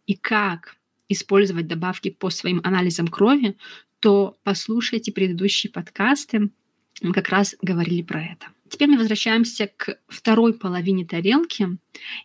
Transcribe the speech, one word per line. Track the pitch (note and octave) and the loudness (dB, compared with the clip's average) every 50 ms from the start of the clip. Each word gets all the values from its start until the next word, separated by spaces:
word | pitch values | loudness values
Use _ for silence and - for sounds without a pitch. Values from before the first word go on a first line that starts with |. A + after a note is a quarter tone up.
| _ | _
и | - G3 | -6 -6
как | - - - A3+ G#3+ G#3 F#3+ E3+ E3+ - - - _ _ _ _ _ _ - | -6 -4 -2 -2 0 0 -2 -4 -6 -10 -18 -20 _ _ _ _ _ _ -6
использовать | G3 - - - G3 G3 G#3 F#3+ F3 E3+ E3 | -4 -4 -2 2 2 4 4 2 0 -4 -4
добавки | D#3 F3 D#3+ F3+ F3+ F#3 - - - | -4 -4 -4 -4 -4 -6 -6 -8 -8
по | - _ - F#3 | -8 _ -6 -6
своим | - - - F#3 F3+ E3+ - | -6 -4 -4 -2 -2 -2 0
анализам | F3+ F#3+ F3+ F3+ F3+ E3 - E3+ E3+ | 0 0 2 0 0 0 -2 -2 -4
крови, | - - G3 A#3 C#4+ C#4+ B3 G3 G3 - - - - - - _ _ _ | 0 2 4 4 4 4 2 0 -2 -6 -12 -20 -20 -20 -20 _ _ _
то | - G#3+ G3+ G3+ G3 F#3+ - _ | 2 4 4 4 2 0 -4 _
послушайте | _ G3+ F#3+ - - - A3 A#3+ A3+ - A#3+ A3 - A3+ | _ -4 -4 -2 -4 -4 -2 -2 -2 -2 -4 -4 -6 -6
предыдущие | - F#3+ F#3+ F#3 E3+ F3 F#3+ G3+ - - - - | -2 -2 -2 -2 0 0 0 0 0 -2 -4 -6
подкасты, | - F3 E3+ - - - G3 B3 C#4 - - - - G#3+ G#3 G3+ - _ _ _ _ _ _ _ _ - | -8 -10 -12 -10 -6 -2 2 2 2 0 0 -2 0 0 0 -2 -4 _ _ _ _ _ _ _ _ -6
мы | - E3+ | -4 -2
как | F#3+ G3 F#3 - | 0 -2 0 0
раз | F#3+ G3 G3+ - - - | 2 2 2 0 -2 -6
говорили | - F#3 F3+ E3+ E3+ E3 F3 F3 | -6 -4 -2 -2 -2 -2 -2 -4
про | E3+ - E3 D#3 | -4 -6 -8 -8
это. | D#3+ E3+ F3 - - - - _ _ _ | -8 -10 -14 -16 -20 -20 -20 _ _ _
Теперь | - - C#4+ D4 | -2 2 4 4
мы | C#4+ A#3 | 6 4
возвращаемся | A3+ G#3+ G#3+ G#3 - A3+ A3 A3+ A3+ A3+ - - G#3 G3+ - | 4 0 0 -2 0 0 2 2 2 0 0 -4 -4 -4 -4
к | - - - - - _ _ | -8 -10 -10 -10 -12 _ _
второй | - - - A3+ A3 A3+ A#3 A#3 A3+ | -20 -4 0 2 4 6 6 4 2
половине | A#3 - F#3 F3+ F3+ E3+ F#3+ F#3+ F#3 E3+ | 0 -4 -4 -4 -2 0 0 0 0 -2
тарелки, | E3+ F3 E3+ F3 G3 B3+ D4+ E4+ E4 - - G3 F3+ F#3 - - _ - - - - - - | -4 -4 -2 0 2 4 4 2 0 -2 -2 -2 -2 -2 -6 -12 _ -20 -18 -16 -14 -14 -16